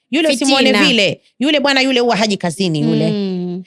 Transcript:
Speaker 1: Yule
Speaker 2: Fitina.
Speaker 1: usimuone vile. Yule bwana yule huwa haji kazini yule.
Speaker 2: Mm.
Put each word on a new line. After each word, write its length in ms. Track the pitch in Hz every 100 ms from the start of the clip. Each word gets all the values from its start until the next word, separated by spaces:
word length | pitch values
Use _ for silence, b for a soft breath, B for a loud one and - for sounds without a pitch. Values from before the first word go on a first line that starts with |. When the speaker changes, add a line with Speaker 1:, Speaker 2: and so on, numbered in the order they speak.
| _
Speaker 1:
Yule 180 | 262 311
Speaker 2:
Fitina. 180 | 269 277 269
Speaker 1:
usimuone 160 | 262
vile. 480 | 262 294 240 190 - b _
Yule 220 | 262 302
bwana 200 | 269 269
yule 200 | 262 254
huwa 160 | 240 202
haji 200 | 220 190
kazini 440 | 175 151 190 156
yule. 300 | 151 151 -
Speaker 2:
Mm. 360 | 208 196 185 180 175